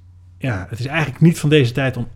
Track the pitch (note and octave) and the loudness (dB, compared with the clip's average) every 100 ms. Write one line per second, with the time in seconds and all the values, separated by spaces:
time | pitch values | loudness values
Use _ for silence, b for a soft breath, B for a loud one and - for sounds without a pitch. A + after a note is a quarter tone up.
0 | - - - - C3+ G2+ F2 A2+ A#2+ D#3+ | -20 -20 -20 -10 -8 -6 -8 -10 -6 -4
1 | D3 B2+ E3 E3 D3 D3+ A#2+ C#3+ C3+ A#2+ | -4 4 4 4 2 4 4 0 -4 -4
2 | A2+ | -8